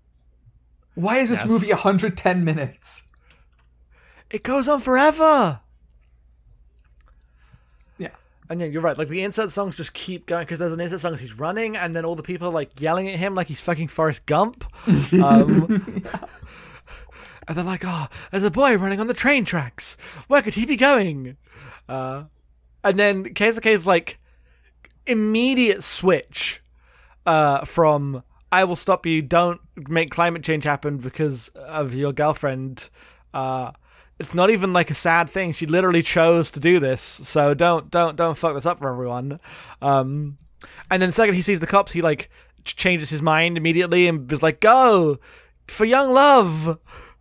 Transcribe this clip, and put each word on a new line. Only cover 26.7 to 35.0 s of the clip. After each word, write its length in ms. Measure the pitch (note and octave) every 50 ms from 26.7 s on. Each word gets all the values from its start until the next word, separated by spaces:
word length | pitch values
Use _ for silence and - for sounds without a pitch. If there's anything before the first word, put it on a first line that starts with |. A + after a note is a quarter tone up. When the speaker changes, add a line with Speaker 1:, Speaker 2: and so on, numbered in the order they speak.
| _ _ _ _ _ _ _ _ _ _ _
Speaker 2:
uh, 380 | F3+ D#3+ D#3 D3+ C#3+ C#3 C#3 D#3
from, 580 | - - E3+ D#3+ D#3 D3+ C#3+ C#3+ C#3 C3+ B2 - _ _ _ _ _
"I 140 | F3+ F#3 F#3+
will 100 | F3+ F3
stop 300 | - - - F#3 F3+ -
you, 160 | E3 D#3+ D#3
don't 400 | D3 B2 F3 E3+ F3 F3 F3 - - _ _ - C#3
make 220 | C3+ E3 E3 E3 C#3
climate 340 | - E3+ E3+ E3+ E3+ E3 C#3+
change 220 | E3 D#3 D3+ -
happen 320 | D3+ C#3+ - - D3 C#3+
because 500 | C3+ A#2+ C3 - - D#3 D3 C3+ A#2+ - -
of 440 | _ - C3 D3 D#3 D#3 C#3+ B2+ A#2+
your 180 | C3 C#3+ C#3+
girlfriend," 800 | C3+ - D3 D3+ D3+ - - C#3 C3 C3 C3 C3+ B2+ - - - _ _ _ - _ _ _ _ -
uh, 380 | C#3 C3 C3 C3 B2+ B2 A#2 - _ _ _ _ _ _ _ _ -
it's 140 | C#3 - -
not 160 | F3 F3+ G#3
even, 240 | A3+ F#3+ F#3+ F#3+ F3+
like, 180 | F3+ E3 -
a 40 | D3
sad 340 | -